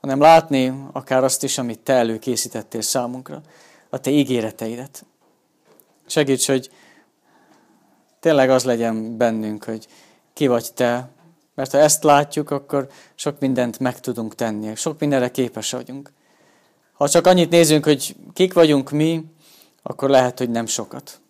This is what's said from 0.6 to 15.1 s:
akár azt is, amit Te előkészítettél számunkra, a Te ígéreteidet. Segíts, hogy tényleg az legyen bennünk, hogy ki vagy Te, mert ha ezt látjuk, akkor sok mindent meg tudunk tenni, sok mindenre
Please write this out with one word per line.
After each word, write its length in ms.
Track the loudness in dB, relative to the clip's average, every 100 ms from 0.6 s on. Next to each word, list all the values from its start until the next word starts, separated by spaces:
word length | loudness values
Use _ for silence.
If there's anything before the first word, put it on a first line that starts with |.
| -2 -4 -12
akár 320 | -14 -2 2
azt 200 | 2 0
is, 140 | -4 -4
amit 220 | -6 -8
Te 140 | 0
előkészítettél 880 | 0 2 -4 -4 -4 -6 -10 -10 -8
számunkra, 600 | -4 -4 -6 -10 -14 -18 -18 _ _ _ _
a 100 | -8
Te 100 | -2
ígéreteidet. 960 | 0 2 -2 -4 -8 -10 -10 -14 -18 _ _ _ _ _ _ _ _ _ _ _
Segíts, 420 | -2 0 0 0
hogy 240 | -2 -2 _ _ _ _ _ _ _ _ _ _ _ _ _ _ _
tényleg 300 | 0 4 4
az 140 | 2
legyen 540 | 2 -2 -2 -4 -8 -2
bennünk, 460 | -2 0 -6 -8
hogy 240 | -10 -12 -12 _ _ _ _
ki 140 | -2 0
vagy 260 | 0 -2
Te, 360 | -4 -2 -2 -8 _ _ _ _ -10
mert 160 | -4
ha 60 | 2
ezt 260 | 4 4
látjuk, 480 | 4 4 2 -6 -6
akkor 360 | -8 -4 -6 -6 -12 -20 _
sok 240 | -10 -4
mindent 400 | -2 0 -2 -2
meg 200 | -6 -4
tudunk 360 | -8 -8 -8 -6
tenni, 400 | -6 -4 -8 -8
sok 240 | -8 -4
mindenre 320 | -2